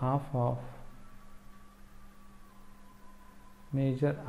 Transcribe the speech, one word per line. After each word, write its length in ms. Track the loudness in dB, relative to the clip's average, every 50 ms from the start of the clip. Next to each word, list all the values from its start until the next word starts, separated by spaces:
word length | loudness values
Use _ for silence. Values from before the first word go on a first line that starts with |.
half 340 | 4 6 6 6 4 2 4 4 6
of 120 | 6 4 2 -2 -6 -8 -8 -8 -10 -10 -10 -12 -12 -12 -12 -12 -12 -12 -12 -12 -12 -12 -12 -14 -14 -14 -16 -16 -14 -12 -12 -12 -12 -12 -14 -14 -14 -14 -14 -14 -14 -14 -14 -14 -12 -12 -14 -14 -14 -14 -14 -14 -14 -14 -14 -14 -14 -14 -14 -14 -14 -14 -14 -6 0 4
major 380 | 6 6 6 6 6 6 6 6 4 2